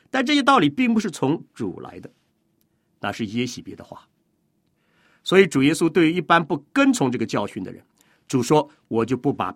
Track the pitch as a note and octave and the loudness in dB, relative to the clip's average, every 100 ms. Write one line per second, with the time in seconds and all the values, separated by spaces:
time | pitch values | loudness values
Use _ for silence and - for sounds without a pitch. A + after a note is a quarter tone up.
0 | _ C4 B3+ D4 C4 C4+ D3 C#3+ B3 A3+ | _ -4 0 2 4 4 4 2 0 0
1 | G#3 D3+ C3+ E3+ - - G#2 E2 C#2 F2 | -2 -4 -2 -2 -6 -10 -8 -8 -14 -18
2 | - _ _ _ _ _ _ _ _ _ | -20 _ _ _ _ _ _ _ _ _
3 | G#2 - A2 A2+ B2 - - - - - | -10 -6 -6 -4 -6 -8 -16 -20 -20 -20
4 | _ _ _ _ _ _ _ _ _ _ | _ _ _ _ _ _ _ _ _ _
5 | _ _ - F#3 F#3+ C#3+ C#3 D#3+ E3+ E3 | _ _ 0 4 4 4 2 2 2 2
6 | D#3+ F3 D3 E3+ D#3 D#3+ - - C#4 B3 | 2 0 2 2 2 -4 -4 0 2 2
7 | C3 A#2+ A2 B2 G2+ - F#2 F#2 _ _ | 0 -2 -4 -4 -6 -8 -12 -14 _ _
8 | _ _ - C3+ A#2 D3+ D3 _ _ A2 | _ _ -4 -4 2 2 0 _ _ -4
9 | A2+ B2+ C#3+ - F#2 | -2 -2 -2 -4 -6